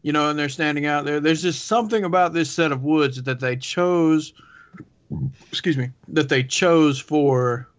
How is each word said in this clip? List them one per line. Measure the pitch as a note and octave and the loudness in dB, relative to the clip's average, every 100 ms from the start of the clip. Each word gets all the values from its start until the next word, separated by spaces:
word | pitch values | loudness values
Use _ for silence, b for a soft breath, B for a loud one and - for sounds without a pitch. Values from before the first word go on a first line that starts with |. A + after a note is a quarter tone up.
you | D3 | 0
know, | D3+ D3+ | 0 0
and | D3+ | 0
they're | D3 | -4
standing | C3+ D3+ D3 D3 | -2 -2 0 -2
out | D3 C#3+ | -2 -2
there. | D3 | 0
There's | D#3 D#3+ | 0 0
just | F3 - - | -2 -4 -2
something | A3+ A3 A3+ | -2 0 -2
about | F#3 F3+ F3 | 0 2 2
this | E3 C#3+ | 0 -2
set | - D#3+ | 0 0
of | C3+ | 0
woods | C#3 D#3 C#3 B2+ | 0 2 2 -2
that | B2+ B2+ | -6 -4
they | B2+ B2+ | -4 -4
chose, | - - F3+ F3 D#3+ D#3 D3+ _ B B B B - _ _ C#2+ - - - | -6 -2 0 2 4 2 -2 _ B B B B -20 _ _ -6 -6 -8 -12
excuse | - F3+ C#3 | -4 -2 -2
me, | B2+ - - | -4 -8 -4
that | D#3 C#3 | -2 0
they | C#3 | 0
chose | C3 - F#3 E3 D3+ C3 | 0 0 4 6 4 2
for | - D3+ C#3+ B2+ B2 A#2+ B2+ | -2 2 2 2 0 -2 -8